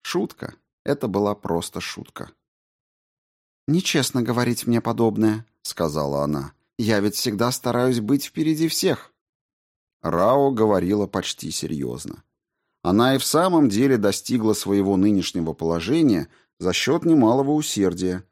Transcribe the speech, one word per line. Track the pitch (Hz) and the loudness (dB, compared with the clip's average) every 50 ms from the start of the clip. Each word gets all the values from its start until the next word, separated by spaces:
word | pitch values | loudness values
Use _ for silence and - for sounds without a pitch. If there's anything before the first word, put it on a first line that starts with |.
Шутка. | _ - - 175 208 - - _ - - - _ _ _ _ _ _ | _ -4 -4 -4 -4 -4 -8 _ -14 -14 -14 _ _ _ _ _ _
Это | - 143 143 - | -4 -2 -2 -2
была | 110 92 101 104 101 104 | -2 0 2 2 0 0
просто | - - - 85 82 82 - - 92 | -2 -4 -2 -2 -2 -2 -6 -10 -10
шутка. | - - - - - - _ - - - _ _ _ _ _ _ _ _ _ _ _ _ _ _ _ _ _ _ _ _ _ _ _ _ _ _ _ | -10 -10 -12 -14 -16 -16 _ -16 -16 -16 _ _ _ _ _ _ _ _ _ _ _ _ _ _ _ _ _ _ _ _ _ _ _ _ _ _ _
«Нечестно | - 147 180 190 - - 156 123 - - 127 | 0 0 0 0 0 0 0 -2 0 -2 -4
говорить | 117 123 120 120 123 117 120 - - | -2 0 0 0 0 0 -2 -2 -2
мне | 120 120 117 | 0 0 0
подобное», | - 117 113 110 117 113 104 107 110 110 107 113 113 _ _ _ | 0 -2 -2 0 0 0 2 2 0 0 0 -2 -8 _ _ _
сказала | _ - - - 85 78 73 78 73 71 69 71 71 | _ -14 -6 -4 -4 -2 -2 -2 -4 -2 -2 -2 -2
она. | 73 76 71 69 67 _ _ _ _ _ | -2 -4 -4 -6 -10 _ _ _ _ _
«Я | - 113 104 110 101 | -4 0 0 0 2
ведь | 101 107 98 | 0 0 -2
всегда | - - 123 104 98 117 123 | -2 -4 -4 -2 0 -2 -2
стараюсь | 127 - - 123 120 120 123 127 127 117 | -2 -2 -4 -2 -2 0 0 0 0 -2
быть | 107 107 139 139 - | 0 0 -2 -2 -2
впереди | - _ 165 156 156 160 151 165 | -6 _ -4 -2 -2 0 0 -2
всех». | 160 - - 190 190 139 - - - _ _ _ _ _ _ _ _ _ _ _ _ _ _ _ _ _ _ | -2 -2 -2 0 -2 -2 -2 -6 -20 _ _ _ _ _ _ _ _ _ _ _ _ _ _ _ _ _ _
Рао | - 85 76 85 92 113 131 143 139 139 | -6 -2 0 2 4 4 4 4 2 2
говорила | 135 110 110 107 101 92 95 98 104 104 101 | 2 2 2 4 4 2 2 0 0 0 -2
почти | 95 - 95 87 - - - - 78 | -2 -4 -6 -6 -6 -10 -10 -10 -10
серьёзно. | - - - 76 80 71 67 62 60 65 - - - - _ _ _ _ _ _ _ _ _ _ _ _ | -8 -6 -6 -6 -6 -6 -6 -6 -8 -10 -12 -14 -16 -16 _ _ _ _ _ _ _ _ _ _ _ _
Она | - 85 95 107 127 131 135 | -2 2 2 4 4 4 2
и | |
в | 131 - | 2 0
самом | - - 156 175 190 175 160 147 120 | 0 2 2 2 4 4 4 4 4
деле | 98 107 131 139 131 | 4 2 2 4 2
достигла | 110 101 101 98 - - - 120 120 110 110 104 | 4 2 2 0 0 -4 -4 -2 0 2 0 0
своего | - - 98 101 101 98 98 101 | 0 0 0 2 2 2 2 2
нынешнего | 92 95 107 104 95 82 - - 90 80 80 78 | 4 4 4 4 2 0 -2 -4 -4 -4 -4 -6
положения | - 82 82 85 85 82 95 143 170 160 135 101 80 - - _ _ _ _ _ _ | -4 -2 -2 -2 -2 -2 -2 0 2 4 4 2 2 -2 -8 _ _ _ _ _ _
за | 90 92 87 | -4 -2 -2
счёт | - - 123 143 - - | 0 0 0 0 0 2
немалого | 170 165 147 120 107 120 135 139 139 | 2 4 6 6 4 4 2 2 0
усердия. | 151 151 147 - - 101 98 92 87 90 92 92 90 92 92 _ | 0 -2 -2 -4 -2 0 0 0 0 -2 -4 -4 -4 -6 -10 _